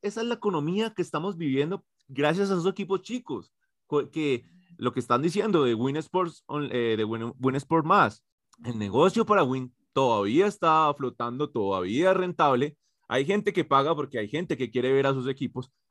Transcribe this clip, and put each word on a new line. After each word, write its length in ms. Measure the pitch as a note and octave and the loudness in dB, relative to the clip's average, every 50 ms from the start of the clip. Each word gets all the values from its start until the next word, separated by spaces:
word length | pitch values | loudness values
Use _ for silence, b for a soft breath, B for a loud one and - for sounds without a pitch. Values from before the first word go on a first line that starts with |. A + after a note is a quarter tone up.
| - | -8
esa 180 | G3+ G3+ A3+ | -8 -6 -4
es 60 | A#3 | -4
la 80 | A#3+ B3 | -4 -6
economía 580 | A#3+ G#3 G#3 F3+ D3+ C#3+ D#3+ F#3 G#3 A3+ A3 - | -2 -2 -2 -2 0 -2 0 0 -2 -2 -2 -4
que 80 | - | -6
estamos 340 | E3 - - D3+ E3 G3+ F#3 | -6 -4 -4 -6 -6 -6 -6
viviendo 480 | E3 E3 C#3 C3 C3+ C#3+ E3 G3 G3+ - _ _ _ _ | -4 -2 0 0 0 0 -2 -4 -8 -10 _ _ _ _
gracias 440 | - C3 C#3 C#3+ D3+ E3 G3 G3+ G3 | -12 -4 0 0 2 2 2 0 0
a 20 | F#3+ | 0
esos 140 | F3 D#3+ | 0 0
equipos 340 | G3 F#3+ - F#3+ D#3+ F#3+ F#3 | 0 -2 -2 -4 -2 -4 -4
chicos, 500 | - - A#3+ B3+ - - C3 F#2+ - - _ _ _ _ _ _ _ | -4 -6 -8 -8 -8 -8 -8 -10 -10 -14 _ _ _ _ _ _ _
co-, 240 | _ D3 D3 - C#3+ | _ -2 -2 -2 -2
que 340 | - D#3+ D3+ C#3+ B2+ A2+ b b b b b b b | -4 -4 0 0 0 -2 b b b b b b b
lo 140 | - A#2 B2 | -4 -4 -2
que 80 | - B2+ | -2 -2
están 240 | A2 - A#2+ B2 D3+ | 0 0 0 2 2
diciendo 400 | F3 D#3+ G3+ G#3+ A3 G3 D#3+ C3+ | 0 0 0 0 2 2 4 4
de 100 | A#2+ A#2 | 2 2
Win 240 | A2 B2 C3+ C#3 | 0 0 -2 -2
Sports 460 | D#3 D3+ - - F#3 F3+ E3 - - _ | -4 -6 -4 -2 -2 -2 -2 -6 -12 _
on-, 240 | - C#3+ D3 D3 C3 | -8 -6 -6 -6 -4
eh, 240 | - B2 A#2 A2+ A2 | -2 -2 0 0 0
de 80 | G#2+ A2 | 0 0
Win, 280 | G#2+ A2+ A2+ A2+ A#2+ - - | -2 -2 -4 -6 -8 -6 -2
Win 160 | B2+ C3 C3 | -2 0 0
Sport 320 | C#3+ - - D#3+ E3 D3+ | -2 -2 0 0 0 2
Más, 360 | D#3+ G3 G3+ D3 G#2 - - _ _ _ _ _ _ _ _ - | 4 4 4 4 2 0 -6 _ _ _ _ _ _ _ _ -10
el 140 | B2 A#2 | -8 -6
negocio 480 | G#2+ G#2 G2 F#2+ C3 E3+ F#3+ F#3+ A#3 A3 | -6 -4 0 2 4 4 4 4 2 2
para 180 | - G#3 G3 D3+ | 4 4 4 4
Win 300 | B2+ C3 C3 B2+ B2 - _ _ _ _ | 2 0 -4 -6 -10 -16 _ _ _ _
todavía 520 | C3+ C3+ B2 A2+ G#2 G2+ G2+ A#2+ E3 G3+ | 0 2 2 2 2 2 2 2 2 2
está 460 | G#3 G3+ - F3 E3 D#3 D#3+ D#3 D3 C#3+ | 2 0 0 2 4 4 4 4 2 0
flotando, 560 | C#3+ C3+ B2 A#2 - A#2+ A#2+ B2 C3+ D3+ C#3+ | -2 -6 -6 -6 -6 -6 -6 -4 -4 -6 -4
todavía 640 | - A#2+ G2 G2 F#2+ F#2 F#2 F#2 A2 C#3 F3 F#3 | -2 -2 0 0 0 -2 -2 -2 0 2 4 4
es 60 | F#3 | 4
rentable. 600 | F#3 F#3 F3+ E3+ - D#3 C#3+ C3 B2 C#3 D#3 - _ _ _ _ _ _ | 2 0 -2 0 2 2 4 4 2 0 -2 -4 _ _ _ _ _ _
Hay 160 | - A2+ C3 C#3 | -4 -2 -2 0
gente 300 | D#3 G3 G#3 G#3 G#3 F3 | 0 -2 0 -2 0 -2
que 100 | F#3 D3 | -2 0
paga 320 | - C#3 C3+ C#3 D#3 E3 | 2 2 2 2 2 -2
porque 240 | D3 C3+ - - A2+ | -2 -4 -6 -6 -6
hay 80 | G#2+ | -6
gente 300 | G#2+ C#3 D#3+ F3 - D#3 | -4 -6 -6 -4 -4 -4
que 120 | B2+ B2+ G#2+ | -4 -4 -2
quiere 220 | - B2 A#2+ C3 | -2 -2 0 2
ver 160 | C3+ C#3 C3+ | 2 2 2
a 60 | C3+ C3+ | 2 0
sus 120 | C3 B2 C3+ | 0 -4 -6
equipos, 420 | C3+ - - C3+ - B2+ B2+ - _ _ _ _ | -6 -6 -6 -6 -6 -10 -12 -12 _ _ _ _